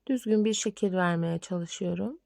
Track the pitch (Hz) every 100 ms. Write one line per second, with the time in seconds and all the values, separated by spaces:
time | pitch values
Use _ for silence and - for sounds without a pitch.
0 | - 254 214 214 214 208 220 - 202 185
1 | 175 170 170 170 - 180 170 - 180 175
2 | 208 320